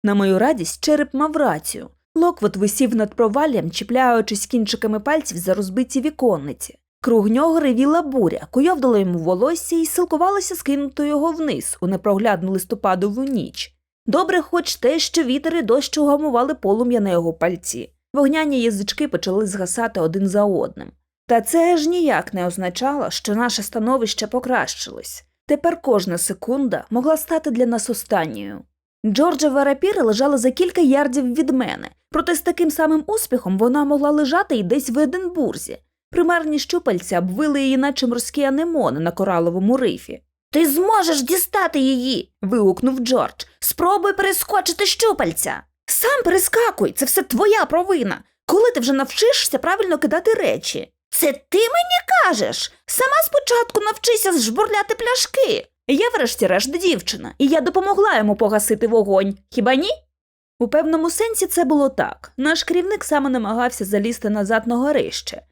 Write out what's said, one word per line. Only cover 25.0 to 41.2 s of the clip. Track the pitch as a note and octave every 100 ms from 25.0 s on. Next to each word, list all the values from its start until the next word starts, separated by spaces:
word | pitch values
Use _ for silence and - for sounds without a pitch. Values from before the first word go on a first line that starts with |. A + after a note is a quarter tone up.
| - - _ _ -
Тепер | D4 E4+ E4+
кожна | - G#3+ F#3 E3+
секунда | - F#3 - C4+ C4 D#3 -
могла | A#3+ C#4 D#4
стати | - D#4+ D#4
для | A#3 B3
нас | A#3 A#3
останньою. | A3 - G3+ D#3+ G#2+ G2 G2+ - _ _ _ G#3+
Джорджева | G3+ E4+ D4+ D4+ C4+
рапіра | C#4 C#4 F#4+ G4+
лежала | A#3 G#3+ C#4 C#4
за | B3
кілька | B3 F4+ F4+
ярдів | D4 C4+ D4 B3+ B3+
від | B3 D4
мене, | B3+ G#3+ - - _ _
проте | - F4+
з | E4
таким | F4 E4+ D#4+
самим | D4+ D#4 D#4 D4+
успіхом | A4 - B3 F#3 F#3+
вона | A#3 C#4+
могла | C#4+ D4 D4
лежати | D4+ C#4 E4 G4 B3
і |
десь | F3+ C4+ B3+
в | A#3+
Единбурзі. | D4+ F4+ F4+ F4+ B3+ - - - _ _ _
Примарні | - E4+ F4 D#4 D4+
щупальця | - F4 C#4 F3+ - F3+
обвили | F#3 F#3+ D4+ C#4+
її, | C4+ C4
наче | C#4+ C#4+ B3+
морські | A#3+ - -
анемони | C#4 C4+ E4+ D#4+ F3+ C3+
на | E3
кораловому | E3+ F#3+ F3 E3+ F3+ G3 C4
рифі. | A#3 - - - _ _ _
«Ти | D4 E4
зможеш | C#4+ G4 A4 E4 D4+